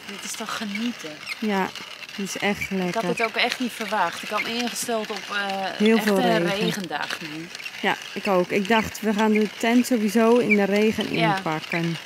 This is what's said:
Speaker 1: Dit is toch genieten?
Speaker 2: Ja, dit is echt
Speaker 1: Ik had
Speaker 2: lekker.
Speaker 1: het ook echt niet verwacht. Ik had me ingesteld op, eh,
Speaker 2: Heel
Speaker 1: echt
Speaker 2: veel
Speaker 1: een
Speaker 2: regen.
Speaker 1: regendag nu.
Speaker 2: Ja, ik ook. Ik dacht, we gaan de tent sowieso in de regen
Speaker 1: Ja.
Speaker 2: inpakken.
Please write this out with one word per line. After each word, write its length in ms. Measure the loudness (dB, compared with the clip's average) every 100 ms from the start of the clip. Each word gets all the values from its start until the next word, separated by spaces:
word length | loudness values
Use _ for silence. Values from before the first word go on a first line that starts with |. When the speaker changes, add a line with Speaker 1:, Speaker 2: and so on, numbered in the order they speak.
| 0
Speaker 1:
Dit 160 | -10
is 80 | -10
toch 260 | -8 -6 -6
genieten? 540 | -6 -4 -4 -6 -10 -12 -12 -4
Speaker 2:
Ja, 300 | 0 0 0 -4 -14 -14 -14 -8
dit 100 | -8
is 120 | -2
echt 240 | -2 -2
Speaker 1:
Ik 80 | -4
had 80 | -2
Speaker 2:
lekker. 280 | -2 -2 -2
Speaker 1:
het 140 | 0
ook 140 | 0 0
echt 240 | 0 0
niet 120 | -4
verwacht. 520 | -4 -2 0 0 -2
Ik 60 | -6
had 120 | -4
me 60 | -2 -2
ingesteld 540 | -4 -4 -4 -4 -4
op, 80 | -6 -6
eh, 160 | -4 -2 -2 -4 2
Speaker 2:
Heel 180 | 6 6
Speaker 1:
echt 100 | 4
Speaker 2:
veel 120 | 4
Speaker 1:
een 200 | 4 4
Speaker 2:
regen. 220 | 2 0 0
Speaker 1:
regendag 560 | -2 -4 -4 -4 -6
nu. 260 | -8 -10 -10 -12 -12 -2
Speaker 2:
Ja, 140 | 0 0 -4
ik 140 | -6 2
ook. 220 | 2 4
Ik 180 | 0 2
dacht, 320 | 2 2 -2
we 120 | -2
gaan 180 | 2 4
de 160 | 4 2 0
tent 260 | 2 4 4
sowieso 520 | 2 2 4 6 6
in 180 | 6 4
de 80 |
regen 500 | 4 4 4 2 -2
Speaker 1:
Ja. 220 | 0 2 2
Speaker 2:
inpakken. 580 | 0 -4 -2 -2 -2 -4